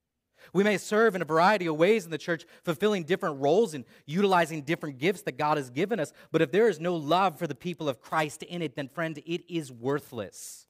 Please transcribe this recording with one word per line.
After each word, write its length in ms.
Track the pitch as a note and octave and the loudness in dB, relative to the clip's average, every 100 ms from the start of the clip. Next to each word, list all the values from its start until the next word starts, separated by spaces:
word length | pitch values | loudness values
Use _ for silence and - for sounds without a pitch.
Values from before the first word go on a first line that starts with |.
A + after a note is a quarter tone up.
| _ _ _ _ - | _ _ _ _ -4
We 120 | E3+ | 0
may 140 | G3+ G3 | 2 2
serve 360 | - G#3+ A3+ | 0 2 4
in 60 | F#3 | 2
a 60 | D#3 | 0
variety 400 | D#3+ F3 G#3+ E3+ | 4 4 4 0
of 100 | D3+ | 2
ways 280 | F3 A3+ | 4 4
in 60 | E3+ | 0
the 60 | D#3 | -6
church, 300 | - E3 - - | -4 -6 -6 -10
fulfilling 400 | - D#3+ G#3 G#3 | -6 -2 0 0
different 360 | D3+ F#3+ F3+ C#3 | -2 -2 -2 -2
roles 340 | C#3 F3 A3+ | 2 4 2
and 100 | D3+ A#2 _ - | -2 -14 _ -6
utilizing 560 | D#3+ G3+ F3+ E3 D#3+ | 0 4 4 2 -2
different 360 | C#3 E3 D#3 C3 | -4 -4 -4 -2
gifts 240 | D#3 F#3+ | -2 -2
that 140 | - B2+ | -6 -2
God 220 | D3+ D3+ | 0 0
has 100 | C3 | -2
given 320 | B2 F#3+ G#3+ | -4 -2 -2
us, 120 | D3 - - | -4 -8 -4
but 80 | D#3 | 0
if 100 | D#3+ | 2
there 180 | E3+ A3+ | 4 2
is 120 | D#3 | 2
no 160 | E3+ F3 | -2 -4
love 420 | C#3+ E3+ G3 E3 | 0 2 2 0
for 80 | E3+ | -6
the 80 | |
people 340 | C#3+ F3+ E3+ D#3 | -6 -8 -6 -4
of 120 | B2 | -6
Christ 420 | - E3 D#3 - | -4 -2 -2 -4
in 200 | E3+ F3 | -10 -6
it, 120 | D#3+ | -6
then, 140 | C3 C3+ | -6 -10
friend, 300 | - E3 D3+ | -6 -6 -6
it 260 | D#3 F3 - | -8 -8 -6
is 220 | E3+ C#3+ | -8 -8
worthless. 960 | A#2+ A#2+ C#3+ - A#2+ F#2+ - - - _ | -6 -4 -2 -4 -10 -10 -12 -18 -18 _